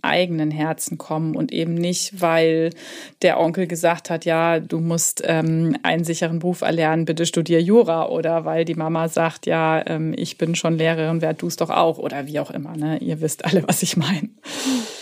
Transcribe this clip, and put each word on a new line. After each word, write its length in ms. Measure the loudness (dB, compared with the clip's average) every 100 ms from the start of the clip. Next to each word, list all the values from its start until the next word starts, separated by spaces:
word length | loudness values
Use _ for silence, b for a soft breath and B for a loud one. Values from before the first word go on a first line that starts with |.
eigenen 500 | 0 2 2 0 0
Herzen 460 | 0 -2 -2 -6 -8
kommen 400 | -6 -2 -2 -2
und 160 | -2
eben 220 | -2 -2
nicht, 480 | 0 0 -2 -4 0
weil 480 | 2 4 4 4 0 -4 B B B B
der 180 | 2 4
Onkel 260 | 2 0 -2
gesagt 420 | 0 0 0 -2
hat, 160 | -4
„Ja, 340 | 0 2 2 0
du 220 | 0 -2
musst, 420 | 0 0 -2 -2 0
ähm, 500 | 2 2 2 2 0
einen 220 | 0 0
sicheren 340 | 0 -2 -2 -2
Beruf 240 | -2 -2
erlernen, 420 | 0 2 2 2
bitte 220 | 0 0 0
studier 340 | 0 2 4
Jura“, 480 | 6 6 6 2 0
oder 380 | -2 0 0 0
weil 180 | -2
die 100 | 0
Mama 340 | -2 -2 -2 0
sagt, 360 | 0 0 -2
„Ja, 380 | -2 2 2 2 0
ähm, 280 | -2 -2 -4
ich 220 | -6 -2
bin 160 | -2
schon 240 | 0 0 2
Lehrerin, 420 | 2 2 0 0
werd 220 | 0 -2
du's 140 | -4 -4
doch 140 | 0
auch“, 280 | 2 2 0
oder 280 | -4 -6 -6
wie 140 | -6
auch 100 | -6
immer, 240 | -8 -8
ne? 240 | -6 -4 -2
Ihr 200 | -4 -2
wisst 240 | -4 -4
alle, 200 | 0 2 2
was 140 | 0
ich 160 | 0 0
meine. 320 | 0 0 -4 -10 B B -2 -2 -2 B